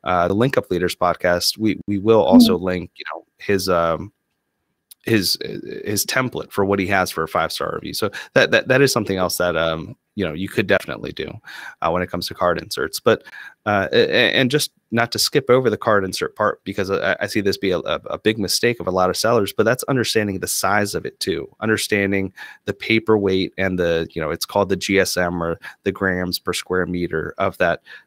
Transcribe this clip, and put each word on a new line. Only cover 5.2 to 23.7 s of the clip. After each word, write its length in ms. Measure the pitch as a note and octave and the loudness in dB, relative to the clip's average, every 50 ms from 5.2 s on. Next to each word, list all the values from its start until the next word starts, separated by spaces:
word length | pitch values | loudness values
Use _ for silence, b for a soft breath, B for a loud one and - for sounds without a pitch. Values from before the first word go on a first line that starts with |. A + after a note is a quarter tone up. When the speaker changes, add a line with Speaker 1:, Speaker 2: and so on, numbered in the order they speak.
| F#2 - - - - - - - - - - - - | 2 0 -4 -4 -6 -10 -10 -12 -12 -12 -12 -10 -6
Speaker 1:
his 200 | - G#2 G2 - | -4 -4 -4 -4
template 460 | - - C3 B2+ A#2+ - - - - | -2 -2 -2 -2 -2 -4 -8 -10 -4
for 140 | - - G2 | -2 0 2
what 140 | G2 G2+ G2 | 2 2 0
he 80 | F#2+ | 2
has 240 | F#2 G2+ F#2+ F#2 F2+ | 2 2 2 0 0
for 120 | - E2+ | -2 -6
a 60 | E2 D#2+ | -6 -2
five-star 440 | - F2 D#2+ D#2 - - - - - | 0 -2 -2 -2 -4 -6 -6 -6 -6
review. 200 | - - - - | -8 -10 -8 -6
So 160 | - A2 G2+ B B B B _ | -4 -4 -4 B B B B _
that, 160 | C3 A#2 - | 2 4 6
that, 180 | A#2 A2 - - | 4 2 4 4
that 140 | B2+ C3 | 4 4
is 100 | C#3 C3 | 4 4
something 240 | - A#2+ G#2 G2 G2 | 4 0 0 0 0
else 200 | F#2 F#2 F2 - | 0 0 -2 0
that, 200 | - F2+ F2 E2 | 0 0 0 2
um, 400 | D#2+ E2 E2 D#2+ D#2+ D#2+ - - _ _ _ _ | 0 0 0 -2 -4 -6 -12 -14 _ _ _ _
you 100 | G#2 F#2+ | -4 -4
know, 80 | D#2+ D2+ | -4 -4
you 140 | E2+ F#2+ F#2+ | -6 -8 -4
could 180 | - - G#2 | -2 -2 2
definitely 460 | F#2 G2 F#2 - - C2+ G#1 - D2+ | 2 2 2 2 -4 -10 -8 -8 -10
do, 180 | D#2+ - - - - - B B B B B B B B | -8 -8 -10 -10 -10 -16 B B B B B B B B
uh, 100 | - D#2+ | -2 -2
when 120 | E2+ F2+ | 0 0
it 80 | F2+ - | -2 -4
comes 160 | - F2+ E2+ | -6 -8 -8
to 80 | - - | -8 -4
card 260 | - F#2 F2 E2+ D2+ | 0 0 2 2 0
inserts. 380 | - - - - C#2 - - - | -4 -8 -6 -6 -6 -6 -6 0
But, 220 | _ A#2+ A2 - B B B B B B B B _ | _ 2 2 2 B B B B B B B B _
uh, 240 | G#2 G#2 G2 F#2+ - | 0 0 0 0 2
a-, 180 | - A#2 A#2 - | 2 2 2 4
a-, 220 | - A2+ A#2+ F#2+ - | 4 2 2 4 4
and 160 | B2 C3 A#2+ | 2 2 2
just 220 | C#3 D3 - - _ _ _ _ | 2 0 -2 -4 _ _ _ _
not 220 | A2 A#2 A#2 A#2 | -2 -2 -2 -2
to 60 | - A2 | -2 -4
skip 300 | - - - C#3+ - - | -4 0 0 0 4 4
over 220 | B2 C3 C3 A#2 | 4 4 4 2
the 80 | G#2 - | 0 0
card 260 | - A2+ G#2+ G2+ F#2+ | 2 2 2 2 2
insert 300 | F#2+ F#2 - - - - | -2 -4 -6 -6 -6 -2
part, 280 | - G#2+ G#2 - - _ | 0 0 0 0 -4 _
because 260 | - G2 - F#2+ F#2+ | -6 -4 -4 -2 -2
I, 260 | G2 - - F#2 F#2 - | -2 0 0 -2 -2 -2
I 60 | - | -4
see 140 | G2+ - G#2+ | -4 -2 0
this 160 | G2 G2 F#2+ | 0 0 -2
be 140 | - - F#2+ | 0 0 0
a, 80 | F2+ E2+ | 0 0
a, 220 | - - D#2+ - - | -2 -4 -4 -4 -4
a 120 | - - F2+ | -8 -10 -2
big 200 | _ G#2+ A2 A#2 | _ 0 0 0
mistake 420 | G2 F2 - - - A#2+ A#2 - | -2 -2 -2 0 0 0 0 0
of 60 | F2+ | -4
a 40 | F#2 | -2
lot 180 | F2+ F#2 F#2 F#2 | 2 2 2 2
of 80 | F2+ | 2
sellers, 360 | - - A2+ A#2+ A2+ G2 F#2+ | 0 2 2 2 2 2 0
but 100 | - - | 0 2
that's 220 | G#2+ A2 B2+ - - | 2 2 2 0 -2
understanding 560 | - C#3 B2+ A2 - - A2+ G#2+ G2+ F#2+ F#2 | -2 0 0 0 0 0 0 0 -2 -4 -6
the 80 | F2 - | -6 -4
size 460 | - - - F#2+ G2+ G#2 G2+ G2 - | -4 -2 0 2 2 2 0 0 -4
of 120 | E2 - | -6 -8
it 140 | - - _ | -8 -10 _
too, 280 | - G2 E2+ D2+ C#2 - _ _ | -4 -4 -4 -4 -6 -12 _ _
understanding 720 | G2+ A2 A2 G2+ - - G#2+ G2+ G2 G2 G2+ G2 F#2+ F#2+ B B B B B B _ | 0 0 0 0 0 -2 0 0 0 0 0 -2 -2 -4 B B B B B B _
the 80 | - G2+ | -8 -8
paper 420 | _ - - A2+ A2 A2 - A2 | _ -2 0 0 0 4 2 2
weight 380 | G#2 G2 F#2+ F#2+ F#2+ F#2 - _ | 4 4 2 2 0 -2 -2 _
and 220 | - F#2+ F#2+ | -4 -2 -2